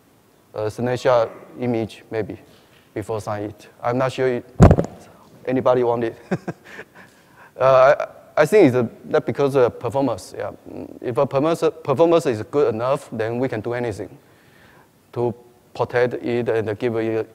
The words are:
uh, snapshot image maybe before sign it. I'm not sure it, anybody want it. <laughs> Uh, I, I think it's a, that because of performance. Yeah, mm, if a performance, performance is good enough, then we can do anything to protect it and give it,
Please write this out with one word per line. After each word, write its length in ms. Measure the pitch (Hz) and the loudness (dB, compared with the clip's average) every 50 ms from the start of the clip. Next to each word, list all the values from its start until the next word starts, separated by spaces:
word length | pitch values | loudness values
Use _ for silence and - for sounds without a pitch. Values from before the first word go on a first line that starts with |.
| _ _ _ _ _ _ _ _ _ _ - | _ _ _ _ _ _ _ _ _ _ -8
uh, 160 | 107 107 107 | -6 -6 -6
snapshot 600 | - - 120 123 127 120 - 135 123 120 113 - - - - - - - | -4 -4 -4 -4 -4 0 2 4 4 4 2 0 -4 -12 -20 -20 -10 -6
image 460 | 123 120 117 113 113 101 - - - _ | -4 -2 -2 -2 -4 -6 -8 -16 -16 _
maybe 260 | 113 110 101 90 92 - - - - _ _ _ _ _ _ _ _ | -8 -6 -6 -6 -10 -14 -18 -20 -20 _ _ _ _ _ _ _ _
before 260 | 110 98 - 113 104 | -10 -8 -6 -8 -8
sign 240 | - 113 107 104 104 | -6 -8 -8 -8 -8
it. 240 | 107 101 - - - _ _ | -10 -12 -16 -20 -20 _ _
I'm 160 | - 117 120 131 | -6 -4 -2 0
not 140 | 131 127 | -2 -2
sure 160 | - - 131 131 | -2 -2 -2 -2
it, 160 | 123 120 - - - - - - - - - - - - - - - _ - _ - - - | -2 -4 -8 -10 2 4 6 6 6 4 2 -2 -10 -20 -20 -20 -20 _ -20 _ -20 -12 -6
anybody 360 | - 131 127 117 131 127 127 | -2 -2 0 2 2 2 4
want 220 | 120 117 117 120 117 | 2 2 0 0 -2
it. 120 | 113 117 - - - | -4 -6 -10 -8 -8
<laughs> 240 | 190 - - - - - _ - - - - - _ - - - _ _ _ _ _ - - - _ - | -8 -8 -6 -12 -14 -14 _ -20 -20 -20 -20 -20 _ -20 -20 -20 _ _ _ _ _ -20 -20 -20 _ 0
Uh, 480 | 127 135 135 131 131 139 147 - - - - - - - _ | 2 4 6 8 6 6 4 2 0 -6 -10 -18 -20 -6 _
I, 60 | - | 0
I 40 | 156 | 2
think 220 | 151 208 214 175 127 | 4 6 6 6 6
it's 80 | 117 | 6
a, 120 | 127 120 - - - - | 2 0 -2 -6 -12 -8
that 200 | - 151 156 - | -2 -2 -2 -2
because 300 | - 120 - 143 139 135 | -2 -2 0 -2 2 4
of 240 | 135 123 110 - - | 4 2 2 0 -4
performance. 520 | - 117 98 139 139 127 107 95 - - - 113 | -8 -4 -2 -2 -2 -2 -4 -6 -10 -14 -12 -10
Yeah, 140 | 107 98 - - _ - | -10 -10 -12 -14 _ -18
mm, 260 | 85 98 92 - - - | -16 -14 -14 -14 -16 -10
if 160 | - 127 117 | -8 -4 -2
a 100 | 143 139 | 0 -2
performance, 380 | 127 - 135 147 165 170 165 165 151 - - | 0 0 0 0 0 0 0 0 -2 -2 -2
performance 440 | - - 135 135 170 170 165 165 - | -4 -2 2 4 4 4 4 4 2
is 140 | 143 113 107 104 | 0 -2 -2 -6
good 280 | - - 147 147 123 | -4 0 0 0 0
enough, 360 | 113 110 120 127 143 147 - - | 0 -2 -2 -2 -2 -2 -4 -8
then 300 | 123 110 110 113 117 120 | -6 -6 -4 -4 -2 -4
we 80 | 135 131 | -4 -4
can 120 | 120 107 | -4 -6
do 120 | - 120 | -6 -6
anything 440 | 120 123 120 117 95 104 95 90 - - _ _ _ _ _ _ _ _ - _ _ _ _ _ _ _ _ _ - | -6 -4 -4 -6 -6 -8 -12 -14 -16 -20 _ _ _ _ _ _ _ _ -20 _ _ _ _ _ _ _ _ _ -6
to 200 | 120 120 120 - - - - _ _ _ _ _ | -4 -2 -2 -4 -6 -14 -20 _ _ _ _ _
protect 400 | - 120 - - 120 123 120 120 | -4 -4 0 2 0 0 0 -2
it 340 | - - 123 117 120 117 120 | -4 -4 -4 -2 -2 -2 0
and 300 | 113 113 101 107 104 - | -2 -2 -2 -4 -4 -4
give 160 | 123 120 113 | -4 -2 -2
it, 340 | 113 110 113 110 110 107 - | -2 -2 -2 -2 -4 -4 -6